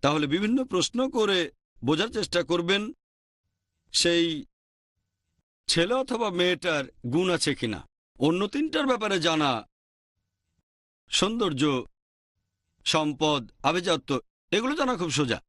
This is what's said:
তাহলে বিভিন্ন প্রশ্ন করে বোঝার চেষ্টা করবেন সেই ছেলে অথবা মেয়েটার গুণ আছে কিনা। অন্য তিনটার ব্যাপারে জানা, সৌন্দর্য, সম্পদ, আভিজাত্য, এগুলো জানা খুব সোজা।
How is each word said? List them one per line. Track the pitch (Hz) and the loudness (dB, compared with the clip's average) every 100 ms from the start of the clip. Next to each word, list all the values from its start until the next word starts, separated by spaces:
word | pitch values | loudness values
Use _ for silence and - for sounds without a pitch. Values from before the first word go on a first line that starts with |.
তাহলে | 139 156 147 | 2 0 0
বিভিন্ন | 160 214 247 | 0 0 0
প্রশ্ন | 254 185 165 233 262 | 0 0 -2 0 -2
করে | 240 214 190 165 _ _ _ 117 | 0 0 2 -2 _ _ _ 0
বোঝার | 156 214 | 0 0
চেষ্টা | 233 185 175 | -2 -2 -2
করবেন | 170 175 170 196 214 - _ _ _ _ _ _ _ _ _ | 0 0 2 0 -2 -10 _ _ _ _ _ _ _ _ _
সেই | - 175 170 170 156 - _ _ _ _ _ _ _ _ _ _ _ - | 0 2 4 2 -2 -10 _ _ _ _ _ _ _ _ _ _ _ -4
ছেলে | 165 175 | 0 0
অথবা | 254 262 233 220 | 0 -2 -2 -2
মেয়েটার | 175 180 180 175 156 135 - 120 | 0 0 0 -2 -2 -4 -10 -4
গুণ | 139 185 | 0 0
আছে | 170 - 143 | 0 -2 -2
কিনা। | 117 95 - _ _ _ | -4 -6 -10 _ _ _
অন্য | 139 175 202 | 0 0 -2
তিনটার | 277 311 311 277 | -2 -2 0 0
ব্যাপারে | 247 214 196 | 0 0 0
জানা, | 160 160 147 120 - _ _ _ _ _ _ _ _ _ _ _ _ _ _ | 2 2 2 0 -6 _ _ _ _ _ _ _ _ _ _ _ _ _ _
সৌন্দর্য, | - 190 226 208 139 147 131 - _ _ _ _ _ _ _ _ _ - | -2 0 0 -2 0 0 0 -4 _ _ _ _ _ _ _ _ _ -2
সম্পদ, | 160 151 139 156 147 110 _ | 0 0 0 2 0 -2 _
আভিজাত্য, | 135 170 180 156 - 131 - _ _ | 0 0 0 -2 0 -4 -4 _ _
এগুলো | 190 247 302 | 0 0 0
জানা | 269 233 | 0 0
খুব | 170 | -2
সোজা। | 135 139 113 | 0 0 0